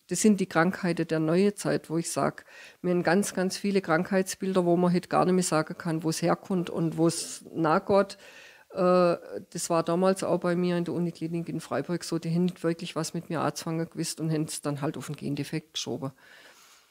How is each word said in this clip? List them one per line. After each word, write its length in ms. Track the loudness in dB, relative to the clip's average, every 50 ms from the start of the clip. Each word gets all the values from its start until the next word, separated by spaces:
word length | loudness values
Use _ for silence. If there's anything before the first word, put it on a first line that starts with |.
| _ -6
das 140 | -2 4
sind 180 | 4 4 4 4
die 60 | 2
Krankheiten 600 | 2 2 4 4 4 2 0 -2 -2 0 -2 -2
der 140 | -2 0 0
neuen 340 | 2 2 4 4 4 2 0
Zeit, 360 | -2 -2 -2 -2 -2 -2 -4
wo 80 | -4 -4
ich 120 | -4 -4
sag, 360 | -2 0 0 0 -2 -4 -12 -20 -20 -20 -20 -20 -14 _
wir 120 | -2 0
haben 100 | 0 2
ganz, 320 | 4 4 4 4 2 0 -2
ganz 240 | -2 -2 -2 -2 -2
viele 240 | -2 0 0 0
Krankheitsbilder, 840 | 2 2 2 2 2 2 0 0 0 0 -4 -6 -4 0 2 2 4
wo 120 | 4 4
man 160 | 4 4 4
heute 160 | 2 2 0 2
gar 160 | 2 2 4
nicht 80 | 4 4
mehr 100 | 2 2
sagen 320 | 2 2 0 0 -2 -6
kann, 260 | -8 -6 -4 -4 -2
wo's 200 | -2 -2 -2 0
herkommt 480 | 0 0 0 0 -2 -4 -2 -2 -2 -4
und 260 | -2 -2 -2 0 2
wo's 480 | 2 2 2 2 0 -6 -8 -12 -14 -14 -8 -4
nachgeht. 640 | 0 2 2 2 2 2 4 4 4 2 2 -4 -16 -20 -20 -20 -20 -20 -20 -20 -20 _ -8
Äh, 460 | -2 2 4 4 6 6 6 4 2 0 -4 -8 -10 -12 -10 -10
das 180 | -10 -8 -4 0
war 140 | 0 0
damals 420 | 2 2 2 2 4 2 2 2 0
auch 140 | 0 0 0
bei 180 | 0 0 0
mir 220 | 0 0 0 0 0
in 60 | -2
der 80 | -2 -2
Uniklinik 540 | -2 -2 -4 -4 -6 -6 -6 -4 -6 -6 -6
in 100 | -6 -8
Freiburg 420 | -6 -4 -4 -4 -2 -2 -4 -6 -4
so, 140 | -4 -6 -4
die 120 | -2 0 0
haben 100 | 2 0
nicht 180 | 0 -2 -2 -2
wirklich 320 | -2 -2 -4 -6 -8 -6
was 160 | -6 -6 -6
mit 160 | -6 -8 -6 -4
mir 140 | -4 -2
anzufangen 460 | -2 -2 -2 -4 -6 -4 -4 -4 -4 -6
gewusst 300 | -6 -8 -8 -6 -6 -4
und 100 | -2 -2
haben's 300 | -2 -2 -2 -4 -6 -6
dann 180 | -6 -6 -4 -4
halt 160 | -4 -4 -4
auf 100 | -6 -8
den 100 | -10 -10
Gendefekt 580 | -8 -6 -6 -6 -6 -6 -6 -8 -8 -8 _ -10
geschoben. 380 | -10 -8 -6 -6 -6 -8 -10 -10 _ _ -20 -20 -20 -20 -20 -20 -20 -20 -20 -20 _ _ _